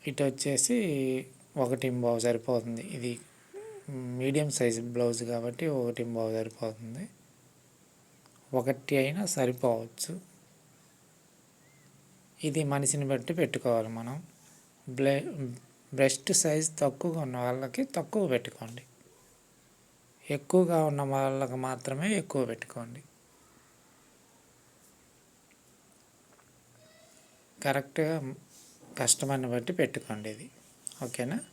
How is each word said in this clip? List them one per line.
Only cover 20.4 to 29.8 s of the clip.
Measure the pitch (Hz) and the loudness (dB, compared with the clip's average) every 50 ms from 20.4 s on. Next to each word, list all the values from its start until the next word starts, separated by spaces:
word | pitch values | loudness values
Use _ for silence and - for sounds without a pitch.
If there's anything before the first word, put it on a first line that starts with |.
| 143 - - 185 185 165 170 160 156 151 | 0 4 6 6 6 8 6 4 4 4
ఉన్న | 143 143 143 135 135 | 2 0 0 0 2
వాళ్ళకి | 135 135 135 135 135 139 123 127 131 131 131 | 2 2 2 2 0 0 -2 -2 -4 -2 -4
మాత్రమే | 131 123 127 - 135 139 165 208 220 196 | -4 -4 -4 -4 -4 0 0 0 0 0
ఎక్కువ | - - - 139 127 117 | -2 -2 -2 -2 0 0
పెట్టుకోండి. | 117 - - - - 120 117 113 120 143 - - - _ _ _ - _ - - - - - - - - _ - - - - - - - - _ - - _ _ _ _ _ - _ - - - - _ - _ _ - - _ _ _ _ _ - _ _ - - _ _ - - - - _ _ _ _ - - - - - - - - - - - - - - - - - - - - - - - - - - - - | -2 -8 -10 -12 -10 -12 -10 -10 -14 -16 -18 -20 -20 _ _ _ -20 _ -20 -20 -20 -20 -20 -20 -20 -20 _ -20 -20 -20 -20 -20 -20 -20 -20 _ -20 -20 _ _ _ _ _ -20 _ -20 -20 -20 -20 _ -20 _ _ -20 -20 _ _ _ _ _ -20 _ _ -20 -20 _ _ -20 -20 -20 -20 _ _ _ _ -20 -20 -20 -20 -20 -20 -20 -20 -20 -20 -20 -20 -20 -20 -20 -20 -20 -20 -20 -20 -20 -20 -20 -20 -20 -16 -2 0
కరెక్ట్గా | 139 135 139 135 - - 165 156 156 160 156 135 131 131 - - - - - - - - - - - - - | 2 2 2 0 -2 0 0 0 2 0 -2 -4 -6 -8 -10 -16 -20 -20 -20 -20 -20 -20 -20 -20 -14 -6 -2
కస్టమర్ని | 131 117 - - 143 135 139 131 127 123 | 2 2 2 2 2 0 0 0 0 0
బట్టి | 120 123 120 - 180 180 | -2 -2 -2 -2 2 2